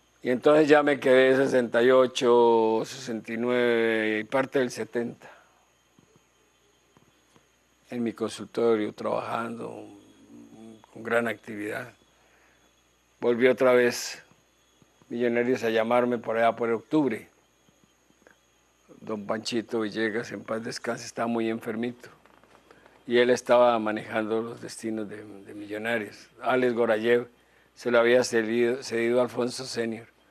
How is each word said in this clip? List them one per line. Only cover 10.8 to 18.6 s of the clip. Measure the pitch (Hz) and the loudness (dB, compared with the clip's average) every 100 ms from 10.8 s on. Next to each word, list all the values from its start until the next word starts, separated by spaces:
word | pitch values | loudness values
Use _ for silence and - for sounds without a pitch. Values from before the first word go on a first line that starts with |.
| _ | _
con | 113 | -14
gran | 113 117 117 | -4 -2 -2
actividad. | - - 104 107 110 123 - _ _ _ _ _ _ _ _ _ _ _ - | -6 -12 -10 -10 -10 -12 -20 _ _ _ _ _ _ _ _ _ _ _ -4
Volví | 120 117 127 | -2 4 4
otra | 120 131 | 4 4
vez | 123 120 - - - - _ _ _ _ _ _ _ - | 4 2 -2 -8 -12 -20 _ _ _ _ _ _ _ -10
Millonarios | 120 120 120 120 120 | -2 0 0 0 -2
a | 117 | 0
llamarme | 113 113 123 123 117 | 0 2 0 0 -2
por | 117 113 | -4 0
allá | 113 110 | 0 0
por | 117 | -2
octubre. | 110 - 156 131 104 - _ _ _ _ _ _ _ _ _ _ _ _ _ | -4 -2 0 0 -4 -12 _ _ _ _ _ _ _ _ _ _ _ _ _